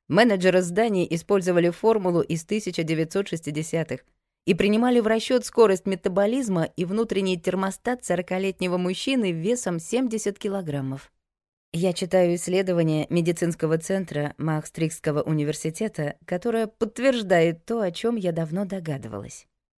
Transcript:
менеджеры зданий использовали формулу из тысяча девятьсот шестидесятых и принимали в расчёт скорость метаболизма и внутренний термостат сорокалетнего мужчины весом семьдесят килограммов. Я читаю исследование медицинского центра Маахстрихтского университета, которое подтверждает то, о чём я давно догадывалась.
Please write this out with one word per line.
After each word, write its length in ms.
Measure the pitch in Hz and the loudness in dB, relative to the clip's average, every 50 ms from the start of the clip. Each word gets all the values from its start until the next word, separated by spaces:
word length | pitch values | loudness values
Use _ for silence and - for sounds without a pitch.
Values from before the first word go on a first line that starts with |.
| _ - | _ 0
менеджеры 540 | 139 196 233 247 202 190 180 185 180 185 | 4 4 6 6 4 4 2 4 4 4
зданий 440 | 180 170 175 208 226 233 202 185 170 - | 2 2 0 0 0 0 2 0 0 0
использовали 600 | 165 165 - - 202 196 175 185 175 170 170 175 | -2 -6 -2 0 0 0 2 2 2 4 4 2
формулу 520 | 170 - - 226 226 214 185 180 175 165 | 0 2 2 2 2 2 2 0 2 2
из 240 | - - 165 160 - | 0 0 -2 -6 -4
тысяча 380 | - 202 220 - 185 175 - 165 | -4 -4 -4 -4 -4 -4 -4 -2
девятьсот 440 | 156 165 156 160 160 - 196 202 - | -2 0 -2 -2 -2 -2 -4 -2 -2
шестидесятых 800 | - 165 - - 151 151 160 - - 165 156 - 123 - _ _ _ _ _ _ _ _ - | -6 -8 -6 -6 -6 -6 -6 -4 -2 -4 -2 -4 -6 -10 _ _ _ _ _ _ _ _ -2
и 80 | - 180 | -2 2
принимали 480 | 165 190 208 214 220 247 247 247 240 | 2 4 2 4 4 4 4 4 4
в 60 | 214 214 | 4 4
расчёт 380 | 220 226 220 - 262 247 233 | 0 0 0 2 0 0 0
скорость 400 | - - - 226 202 190 185 - | 0 4 6 6 6 6 2 0
метаболизма 800 | 196 190 180 - 196 180 196 202 208 240 277 262 214 185 165 160 | -4 -4 -2 -2 -2 2 2 2 2 2 0 0 0 0 0 0
и 220 | - - - 180 | -2 -2 -4 -4
внутренний 520 | 170 196 220 233 226 233 196 190 185 185 175 | -2 0 -2 -2 0 0 -2 0 0 0 0
термостат 680 | - 185 180 190 190 196 190 - - 233 247 247 - | -2 -2 -2 0 -2 -2 -4 -4 -4 -4 -4 -4 -2
сорокалетнего 720 | - 180 175 180 - 185 185 190 196 190 - 180 180 175 180 | -2 -2 -2 0 -2 -4 -2 -2 -2 -4 -2 -2 -2 0 0
мужчины 560 | 180 180 185 - - 262 269 254 220 185 170 | 0 -2 -2 -2 -2 -2 0 0 0 0 -2
весом 440 | 160 160 208 247 240 - 185 175 165 | -2 -2 -2 -2 -2 -2 -4 -4 -4
семьдесят 640 | 165 - - 247 262 240 226 214 - 208 202 - | -4 -2 -2 -2 -2 0 -2 -2 -4 -4 -6 -4
килограммов. 720 | - 208 196 196 180 156 143 143 135 135 135 139 - - _ _ _ _ _ _ _ _ _ _ _ _ - | -6 -6 -4 -4 -4 -4 -4 -4 -4 -4 -8 -8 -12 -20 _ _ _ _ _ _ _ _ _ _ _ _ -4
Я 180 | 165 180 185 | 0 0 0
читаю 440 | 170 - 190 170 - 185 180 175 170 | 0 0 -4 2 4 4 4 4 2
исследование 720 | 175 - - 180 190 196 185 180 170 165 160 156 156 147 - | 0 -2 -2 0 0 0 2 2 2 2 2 2 0 0 0
медицинского 680 | - 175 165 170 170 - 175 170 160 - - 156 160 160 | 0 0 2 2 0 0 0 -2 -2 -2 0 0 0 0
центра 580 | - - 190 190 185 - 151 147 147 143 - - | 0 -2 -2 -2 -2 -4 -4 -4 -4 -4 -6 -4
Маахстрихтского 840 | 143 160 156 151 156 - - - 165 160 160 - - 156 143 147 | -2 -2 -2 -2 -4 -6 -6 -4 -4 -2 -4 -4 -4 -2 0 0
университета, 960 | - - 160 151 147 147 151 - - 160 160 - - 220 - - 151 147 - _ - | 0 0 0 0 0 -2 -2 -4 -4 -6 -4 -4 -6 -6 -4 -4 -6 -6 -6 _ -10
которое 420 | - 180 180 - 240 226 226 226 214 | -6 -6 -4 -2 -2 0 0 -2 -2
подтверждает 1000 | _ - 233 208 - - 240 269 254 240 214 185 190 170 165 170 165 165 _ | _ -4 -4 -4 -4 0 2 2 2 2 2 2 4 6 6 4 2 -2 _
то, 160 | - 226 233 | -6 -4 -2
о 100 | 208 180 | -2 -4
чём 240 | 170 - - 226 240 | -4 -2 -2 -2 -2
я 160 | 226 185 175 | 0 -2 -2
давно 320 | 165 165 165 156 160 190 208 | -2 -2 -4 -4 -4 -4 -4
догадывалась. 840 | 180 196 190 165 156 143 131 110 113 110 98 107 123 - - - _ _ _ _ _ _ | -4 -6 -8 -6 -6 -6 -6 -6 -10 -10 -10 -10 -10 -14 -18 -20 _ _ _ _ _ _